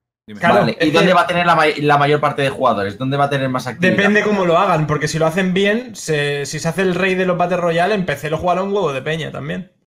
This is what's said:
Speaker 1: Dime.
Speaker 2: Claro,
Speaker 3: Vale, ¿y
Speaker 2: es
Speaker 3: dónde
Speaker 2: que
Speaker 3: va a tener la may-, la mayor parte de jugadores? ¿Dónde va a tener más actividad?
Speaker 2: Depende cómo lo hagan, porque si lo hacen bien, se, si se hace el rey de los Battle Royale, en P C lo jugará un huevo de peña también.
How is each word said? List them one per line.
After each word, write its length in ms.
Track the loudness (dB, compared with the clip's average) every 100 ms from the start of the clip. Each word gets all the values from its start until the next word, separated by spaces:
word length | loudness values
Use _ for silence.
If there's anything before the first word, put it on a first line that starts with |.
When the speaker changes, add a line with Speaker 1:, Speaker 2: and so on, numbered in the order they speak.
| _ _ -18
Speaker 1:
Dime. 100 | -4
Speaker 2:
Claro, 220 | 2 2
Speaker 3:
Vale, 160 | 2 0
¿y 60 | 0
Speaker 2:
es 40 |
Speaker 3:
dónde 160 | 4 4
Speaker 2:
que 60 |
Speaker 3:
va 80 | 4
a 40 | 2
tener 180 | 0 2
la 100 | 4
may-, 240 | 2 2
la 180 | 2 2
mayor 220 | 4 2
parte 220 | 0 0
de 80 | -4
jugadores? 460 | 0 0 0 -2 -4
¿Dónde 200 | -4 0
va 80 |
a 60 | 0
tener 180 | 0 -2
más 180 | -4 -6
actividad? 300 | -2 0 2
Speaker 2:
Depende 260 | 4 2
cómo 220 | 2 0
lo 140 | 2 2
hagan, 280 | 2 2 0
porque 220 | -2 -2
si 100 | 0
lo 80 | 0
hacen 260 | 0 0
bien, 440 | 2 2 0 -4 -12
se, 500 | -4 -2 -2 -4 -6
si 140 | -4
se 80 | -4
hace 140 | 0
el 120 | 0
rey 220 | 0 0 0
de 100 | 0
los 100 | 0
Battle 200 | 0 0
Royale, 380 | 0 0 0 0
en 100 | -2
P 80 |
C 160 | -4 -4
lo 80 | -4
jugará 240 | 0 -2
un 100 | 0
huevo 200 | -2 -2
de 100 | -2
peña 300 | -4 -6 -6
también. 400 | -8 -8 -8 -10 _ _